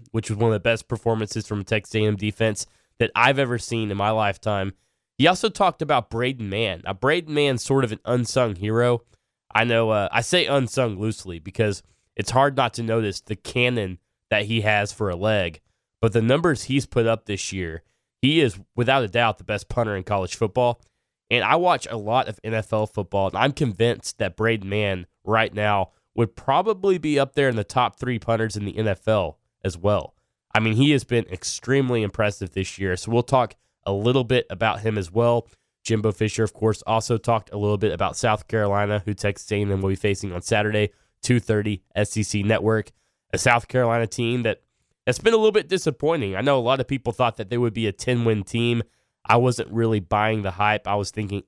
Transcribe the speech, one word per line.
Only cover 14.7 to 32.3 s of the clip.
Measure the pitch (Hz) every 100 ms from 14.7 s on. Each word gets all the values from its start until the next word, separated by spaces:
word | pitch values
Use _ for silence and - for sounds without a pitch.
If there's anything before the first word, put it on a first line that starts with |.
| 104 101
for | - 101
a | 87
leg. | 104 104 87 78 _ _ _ _
But | 113
the | 113
numbers | 113 139 170 131
he's | - 135 -
put | 127 113
up | 113 -
this | 98 -
year, | 95 87 80 - _ _ _
he | 131 160
is, | 131 95 - -
without | 120 135
a | 110
doubt, | 117 113 -
the |
best | 92 104 -
punter | - 113 98
in |
college | 92 101 92 -
football. | 110 127 123 117 _ _ _ _ -
And | 120
I | 104 156
watch | 175 139 -
a | 117
lot | 104 123 -
of | 104
N | 107
F | 110 101
L | 107 107
football, | - 95 101 95
and | 95
I'm | 131
convinced | 139 135 95 117 113 - -
that | 101 -
Braden | 113 113 95
Mann | 104 101 92 87 _
right | 95 110 110
now | 104 104 101 92 _ _
would | - 117 -
probably | - 143 202 202 196 185
be | 151 143
up | 135
there | - 139
in | 113
the |
top | 101 127 117 -
three | 123 117
punters | - 113 110 104
in |
the | 101 104
N | 110
F | 92 -
L | 107 82 - _ _
as | 95 85
well. | 98 101 - _ _ _ _
I | 110
mean, | 110
he | 110 143
has | 139
been | - 120 107
extremely | 92 - - - 135 131 120
impressive | 104 - 104